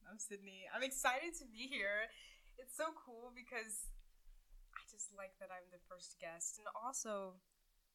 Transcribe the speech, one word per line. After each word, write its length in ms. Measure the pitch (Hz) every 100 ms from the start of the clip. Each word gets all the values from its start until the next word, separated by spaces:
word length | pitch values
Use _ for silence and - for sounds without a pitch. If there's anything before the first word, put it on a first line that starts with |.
| 170
I'm 100 | 214
Sydney. 460 | - 202 196 190 190
I'm 80 | 226
excited 500 | 262 262 254 262 339 330
to 40 | 254
be 160 | 220 254
here. 400 | 254 196 208 220 - - - - -
It's 180 | 247 -
so 180 | 320
cool 380 | 320 254 233 247
because 560 | 247 240 240 226 220 - - - - - - - - - -
I 80 | -
just 200 | 208 - 196
like 160 | 190 -
that 100 | 185
I'm 160 | 185 180
the 80 | 175 -
first 260 | 180 - -
guest, 360 | 170 170 - -
and 40 | 208 214
also 560 | 247 262 220 202 190 185 _ _ _ - _